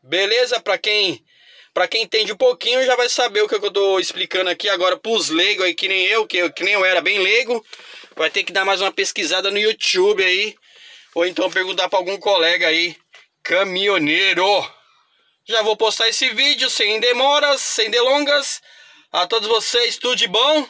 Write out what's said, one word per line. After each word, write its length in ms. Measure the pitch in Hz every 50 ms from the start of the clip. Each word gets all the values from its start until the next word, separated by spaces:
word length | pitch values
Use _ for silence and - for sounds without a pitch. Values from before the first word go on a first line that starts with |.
| _
Beleza? 560 | 131 156 185 196 202 220 240 254 247 247 226
Pra 180 | - 202 190
quem, 460 | - - 220 214 208 202 185 151 - _ _ _ _ - - - - - _ _
pra 140 | - 180
quem 160 | 175 - 226 226
entende 300 | - - 220 214 196 214
um 40 |
pouquinho, 480 | - 262 247 247 - - 226 240 262 262
já 100 | 254 247
vai 120 | 240 240
saber 340 | 240 - - 247 240 196 214
o 60 | 214
que 80 | 208 233
eu 160 | 202 202 202
tô 280 | 180 196 196 196 190 190
explicando 500 | 180 - - 180 196 - - 185 185 180
aqui 180 | 170 - -
agora 300 | 208 196 175 180 185 180
pros 320 | - - 220 233 208 160 139
leigos 360 | 156 165 180 202 208 185 185
aí, 80 | 180 165
que 140 | - 196
nem 180 | 185 190 190 180
eu, 200 | 190 214 226 214
que 120 | - -
eu, 140 | 180 175 160
que 120 | - - 170
nem 100 | 190 208
eu 100 | 202 185
era 180 | 185 185 175
bem 180 | 147 180 202 202
leigo. 440 | 185 190 214 240 233 220 247 226 - - - - - - - - - - -
Vai 140 | - 160 156
ter 140 | - 196 180
que 80 | -
dar 140 | 180 196 190
mais 160 | 196 196 180
uma 100 | 196 190
pesquisada 600 | - - 196 - - 220 185 147 175 185 190 196
no 80 | 196 202
YouTube 640 | 208 220 214 - - - - 185 185 208 214 190 190
aí. 320 | 180 180 190 208 214 196 _ _ _ - - - - - - - _ -
Ou 120 | 170 175
então 240 | 185 170 - 190 180
perguntar 380 | - 190 185 185 190 185 185
pra 120 | 180 202 190
algum 180 | 180 180 196
colega 500 | 190 - 208 202 180 165 165 170 165 175
aí, 280 | 165 156 165 170 175 156 - _ _ - - - _ _ _ _
caminhoneiro. 1000 | - 170 185 196 196 180 185 196 202 196 180 151 147 156 175 196 190 180 170 185 202 208 175 - - - _ _ _ _ _ _ _ _ _ _ _ _ _ _
Já 160 | - 220 226
vou 160 | 214 220 214
postar 320 | - 226 214 208 - 226 233
esse 200 | 220 - 269 254
vídeo 400 | 214 226 269 294 285 226 262 254
sem 300 | - - 226 202 214 220
demoras, 600 | 226 247 247 240 262 277 285 294 285 285 277 269
sem 280 | - - - - 220 220
delongas. 720 | 214 240 240 262 277 294 294 277 285 285 269 - - - _ - - - - - - - _ _
A 140 | - 170 175
todos 220 | - 226 226 208
vocês, 500 | 214 233 220 - - - 240 240 226 -
tudo 180 | - - 247 254
de 120 | 202 233
bom. 400 | 202 180 220 247 285 311 302 262